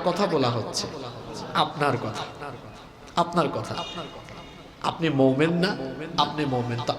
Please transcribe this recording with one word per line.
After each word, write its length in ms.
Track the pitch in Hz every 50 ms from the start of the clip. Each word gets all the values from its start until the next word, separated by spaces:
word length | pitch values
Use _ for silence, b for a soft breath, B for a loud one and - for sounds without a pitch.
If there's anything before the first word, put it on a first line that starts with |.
| -
কথা 200 | 180 165 180 208
বলা 240 | 185 165 147 131 120
হচ্ছে? 380 | 120 113 104 92 - - - 120 - 143 131 120 120 - - - - - - - -
আপনার 440 | 175 156 - - 156 147 143 123
কথা, 260 | 110 104 107 104 - - - - - 147 143 123 117 - - - - - - - - - - -
আপনার 320 | 175 170 170 - 175 151
কথা। 360 | 135 - 110 107 - - - 170 - - 175 151 135 - - - - - - - - - - - - - - -
আপনি 260 | - - - 165 160
মুমিন 400 | 143 135 135 131 131 131 156 165
না? 280 | 175 175 180 196 208 - 135 131 127 135 156 170 147
আপনি 280 | 147 147 147 147 151 151
মুমিন, 340 | 135 127 123 117 120 117 117 -
তো 60 | 143 135